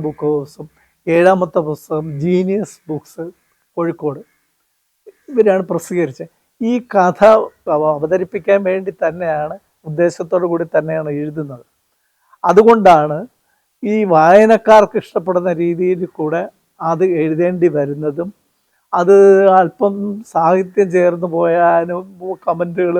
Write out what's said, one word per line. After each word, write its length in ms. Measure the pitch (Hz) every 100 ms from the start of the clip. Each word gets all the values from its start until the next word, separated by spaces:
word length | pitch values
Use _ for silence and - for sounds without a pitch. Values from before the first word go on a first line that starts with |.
| 156
ബുക്ക് 180 | 143 151
ഹൗസും, 360 | 151 143 - 151 _ _ _ -
ഏഴാമത്തെ 520 | 165 180 190 180 185 156
പുസ്തകം 500 | 147 - 156 160 143 165
ജീനിയസ് 540 | 180 185 196 185 - -
ബുക്സ് 360 | 151 - - 165 - _ _ _ -
കോഴിക്കോട്. 440 | 170 165 151 139 226 _ _ _ _ _ _ _ - _ -
ഇവരാണ് 320 | 254 214 190 180
പ്രസിദ്ധീകരിച്ചത്. 580 | 170 - 175 156 127 165 _ _ _
ഈ 120 | 226 240 247
കഥ 300 | 202 180 175 208 220 - - - 151
അവ-, 140 | 156 147
അവതരിപ്പിക്കാൻ 600 | 156 185 185 202 165 196 196
വേണ്ടി 220 | 185 190
തന്നെയാണ്, 640 | 170 165 165 170 151 151 190 _ _ 160
ഉദ്ദേശത്തോടു 560 | 151 175 165 170 180 175
കൂടി 200 | 170 165 160
തന്നെയാണ് 320 | 156 160 151
എഴുതുന്നത്. 560 | 147 151 151 147 123 _ _ _ _ _ _ _ _
അതുകൊണ്ടാണ് 760 | 175 180 220 226 190 165 151 151 233 _ _ _ _ _
ഈ 100 | 208 214 208
വായനക്കാർക്ക് 840 | 160 160 196 220 220 214 214 202 -
ഇഷ്ടപ്പെടുന്ന 480 | - 208 170 180 180 165
രീതിയിൽ 400 | 170 170 180 180 180 -
കൂടെ 240 | 151 165 196 - _ _
അത് 240 | 165 165 185 170
എഴുതേണ്ടി 460 | 156 156 175 180 175 147
വരുന്നതും, 540 | 143 143 151 143 180 - _ _ _ _ _ 180
അത് 160 | 175 196 196 190 196 185
അല്പം 340 | 175 - 202 196 202 202 226
സാഹിത്യം 560 | 165 165 185 185 196 196 180
ചേർന്ന് 320 | 175 170 175 165
പോയാലും 680 | 170 170 170 170 170 175 190 185 185 180 -
കമന്റുകൾ 500 | 165 175 170 180 170